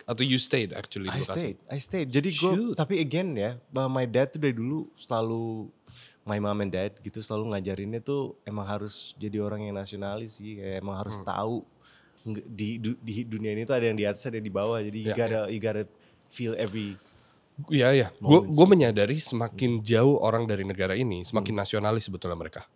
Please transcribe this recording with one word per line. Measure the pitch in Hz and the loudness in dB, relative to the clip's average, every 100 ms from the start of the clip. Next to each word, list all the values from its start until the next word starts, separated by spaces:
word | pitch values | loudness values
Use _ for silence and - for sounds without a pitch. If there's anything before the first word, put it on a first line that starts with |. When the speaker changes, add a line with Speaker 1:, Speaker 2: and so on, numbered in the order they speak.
Speaker 1:
Atau | - 120 | -6 -2
you | 131 127 | 2 2
stayed | - 135 104 | 2 0 0
actually | 95 - - 95 | -6 -10 -8 -6
di | 135 | -2
Speaker 2:
I | |
Speaker 1:
Bekasi? | 127 - | -2 -2
Speaker 2:
stayed, | 151 95 - | -4 -6 -10
I | 143 | -6
stayed. | - 190 139 | -4 -2 0
Jadi | 131 165 | 2 2
gue, | 151 180 | 2 2
Speaker 1:
Shoot. | 185 240 - | 2 0 -2
Speaker 2:
tapi | 151 190 | 0 0
again | 151 156 185 | 0 0 -2
ya, | 120 104 123 - | -2 -2 -4 -6
uh, | 131 131 | -2 0
my | 131 | 0
dad | 123 117 139 | 0 2 2
tuh | 160 | 2
dari | 147 | -2
dulu | 117 120 156 - | 0 -4 -4 -8
selalu, | - - 117 113 113 113 113 104 - _ - - _ | -14 -4 -2 0 -2 -4 -6 -10 -16 _ -20 -20 _
my | - 104 | -6 -2
mom | 104 104 | 0 0
and | 101 | -2
dad | 90 101 104 | -2 -4 -6
gitu | 104 110 | -14 -10
selalu | 107 107 110 | -6 -4 -4
ngajarinnya | 101 95 98 101 117 | -4 -4 -6 -6 -8
tuh | 113 143 131 - | -4 -4 -4 -10
emang | - 104 98 | -10 -8 -4
harus | 104 104 - - - | -6 -6 -8 -10 -10
jadi | 104 104 | -6 -4
orang | 104 104 | -4 -4
yang | 107 101 | -8 -8
nasionalis | 95 101 98 104 113 - | -8 -8 -8 -8 -10 -12
sih. | 104 104 | -12 -10
Kayak | 98 95 | -8 -8
emang | 98 98 | -6 -8
harus | 104 104 | -8 -8
Speaker 1:
Hmm. | 92 | -6
Speaker 2:
tahu | 95 110 120 - _ - - _ _ | -4 -2 -4 -8 _ -20 -20 _ _
nge-, | 113 104 - | -10 -10 -10
di | 104 107 117 | -6 -6 -4
du-, | 110 120 | -6 -6
di | 113 107 | -8 -8
dunia | 117 110 107 | -6 -6 -4
ini | 107 | -4
tuh | 113 | 0
ada | 131 117 | 2 2
yang | 107 | 2
di | |
atas, | 104 98 | 0 -2
ada | 131 113 | -4 -6
yang | 107 | -4
di | |
bawah. | 98 107 117 | -2 0 -2
Jadi | 104 107 | -4 -4
you | 107 | -4
Speaker 1:
Ya, | 107 | 0
Speaker 2:
gotta, | 113 110 | 0 0
Speaker 1:
ya. | 104 | -2
Speaker 2:
you | 113 | -2
gotta | 110 107 104 _ _ _ | -2 -2 -6 _ _ _
feel | - - 120 113 | -6 -4 -2 -2
every | 110 107 104 95 - _ _ _ _ - | -4 -4 -8 -10 -18 _ _ _ _ -16
Speaker 1:
Iya, | 143 151 123 | 0 4 6
iya. | 139 107 - | 6 4 -2
Gue, | 104 160 | 8 8
Speaker 2:
moments | 190 | 8
Speaker 1:
gue | 151 185 | 8 10
Speaker 2:
gitu. | |
Speaker 1:
menyadari | 190 123 104 104 151 | 10 8 6 2 4
semakin | - 120 113 104 127 117 | 2 2 -2 0 0 2
jauh | 110 113 131 143 | 4 6 6 6
orang | 107 113 113 | 4 2 0
dari | 101 | -2
negara | 98 95 92 | -2 -2 0
ini, | 98 127 90 | 0 0 -2
semakin | 87 110 98 | 0 0 0
Speaker 2:
Hmm. | 107 | -2
Speaker 1:
nasionalis | 98 107 104 113 | 0 0 0 0
sebetulnya | 104 92 90 82 | -2 -4 -6 -6
mereka. | 78 - - | -8 -12 -18